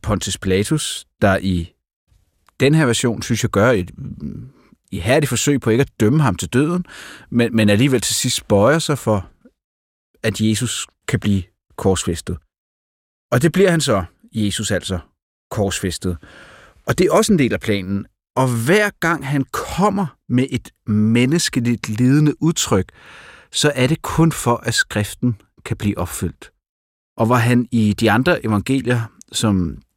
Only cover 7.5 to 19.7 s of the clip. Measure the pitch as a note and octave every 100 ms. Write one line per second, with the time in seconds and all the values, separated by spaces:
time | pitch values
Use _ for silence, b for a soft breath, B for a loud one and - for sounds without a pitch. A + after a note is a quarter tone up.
7.5 | A2 G#2 G2+ C#3 B2+ - - B2 - -
8.5 | G2+ A2 D#3+ - C#3+ - G#2 E2+ _ _
9.5 | _ _ _ _ _ _ _ A2+ G2+ A2
10.5 | G#2+ B2 - - _ - - G#2+ G2 F2+
11.5 | _ _ - G2 F#2 - E2 - F2 -
12.5 | _ _ _ _ _ _ _ _ B2+ D#3+
13.5 | F3+ G3 E3 C#3 G2+ F2 _ _ A2 G2+
14.5 | - G#2 F#2+ - F2+ - _ _ _ _
15.5 | G#2+ G2 - F#2 - F#2 E2+ B B B
16.5 | B B B - B2+ F3 E3+ A3 F#3 B2
17.5 | F2+ - G2+ F#2 G2 - _ _ - C3
18.5 | A#2 A#2 G#3 G#3 - E3 E3 C3+ C#3+ C3+
19.5 | - -